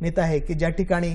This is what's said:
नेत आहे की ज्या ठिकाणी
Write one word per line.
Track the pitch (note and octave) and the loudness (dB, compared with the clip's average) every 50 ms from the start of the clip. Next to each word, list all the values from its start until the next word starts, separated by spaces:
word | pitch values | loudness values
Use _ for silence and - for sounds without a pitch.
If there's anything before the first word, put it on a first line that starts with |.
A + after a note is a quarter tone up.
नेत | E3+ E3+ D#3+ F#3+ | -4 -2 0 2
आहे | E3+ E3 D#3+ D3 | 2 2 2 0
की | C#3+ - E3+ | 0 0 -2
ज्या | D#3 E3+ E3 | 0 0 0
ठिकाणी | E3 - F#3 - F#3 F3 F3 E3+ E3 | 0 0 0 0 0 0 0 -2 -2